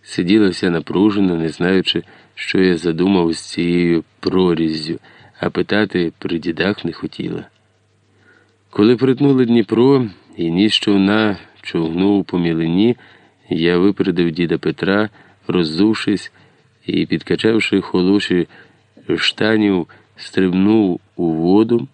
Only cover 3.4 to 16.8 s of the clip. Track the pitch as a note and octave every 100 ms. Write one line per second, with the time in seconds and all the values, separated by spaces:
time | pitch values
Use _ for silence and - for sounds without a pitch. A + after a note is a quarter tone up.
3.4 | - - F2 F2 F2 E2 - _ F#2 F#2
4.4 | F#2 E2 D#2+ D#2 D#2 E2 - - - _
5.4 | - - F2 G2+ G#2+ F#2 E2+ - F#2+ E2+
6.4 | F2 D#2+ F2 G#2 E2+ E2 E2 - F#2 F2
7.4 | F#2 _ _ _ _ _ _ _ _ _
8.4 | _ _ _ - G#2 A#2+ C3 B2+ C#3+ C3
9.4 | A#2+ A#2 G#2+ G#2+ B2+ C#3 A#2 F2+ _ -
10.4 | E2+ E2+ G#2+ G2+ - G2+ G2 G#2+ A2 F#2
11.4 | - _ - E2+ E2 E2+ F#2+ G2+ E2+ F2+
12.4 | E2+ E2 E2 F2 A2+ A#2 - - _ _
13.4 | _ E2+ E2+ F2 F#2+ F#2+ F#2+ F2 E2+ D#2
14.4 | E2+ D#2+ F#2 - - G2 G#2+ _ - _
15.4 | - F2+ D#2+ D#2 G#2+ G#2+ - G2+ - _
16.4 | _ _ _ _